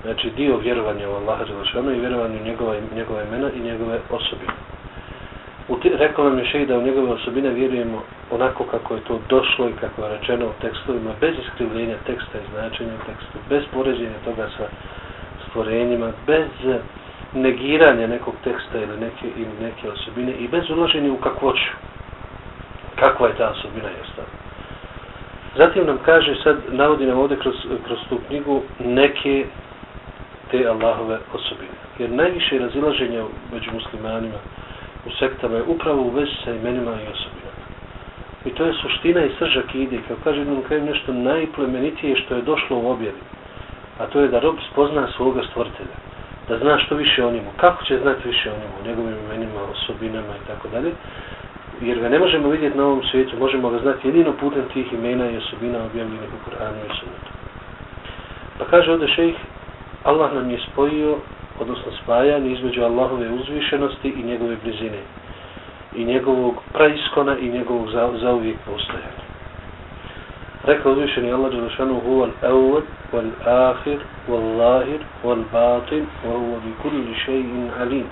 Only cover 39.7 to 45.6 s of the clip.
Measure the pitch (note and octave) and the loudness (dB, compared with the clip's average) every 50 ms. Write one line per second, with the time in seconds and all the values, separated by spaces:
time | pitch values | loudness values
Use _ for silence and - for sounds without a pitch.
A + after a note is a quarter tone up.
39.7 | - C3 C3+ B2+ B2 A2+ A2 - A#2+ A2 - D#3 D3 C#3+ C#3+ C#3+ C#3+ C3 C3 - | -2 -2 -2 -2 -2 -4 -4 -6 -8 -2 0 0 0 2 0 0 0 -2 0 0
40.7 | D3+ D3+ D3 D3+ D3 B2+ - - B2+ B2 B2 B2+ D3 E3 D#3+ D#3 D#3 - C#3 B2+ | 0 0 2 0 -2 -2 -2 -2 -2 0 2 2 2 2 0 -2 -2 -2 -2 0
41.7 | C3 B2+ C3 D#3 D3+ - - D3 C3 G2 F#2 - C3 B2 A#2+ C3+ D#3 - - - | 0 0 0 -2 -2 -2 0 2 2 2 0 -2 -2 -2 0 0 0 0 0 0
42.7 | C3+ A#2+ A#2 B2 B2+ A#2 A2+ G#2+ F#2+ - - - - - - - - - - - | 0 0 2 0 0 0 -2 -6 -6 -8 -14 -16 -18 -18 -18 -18 -16 -16 -14 -14
43.7 | - - - - - - - - - C#3+ C#3+ C3+ A#2+ A#2+ B2 D#3 D#3+ - - - | -16 -16 -16 -18 -10 -8 -8 0 4 6 6 6 6 6 4 4 2 2 -6 -4
44.7 | - - D3 C#3+ D3+ D3+ C3 - - - B2+ C3 B2+ B2+ - - - B2 | 4 4 4 4 4 0 0 0 -2 2 2 2 2 2 -2 -4 -2 -4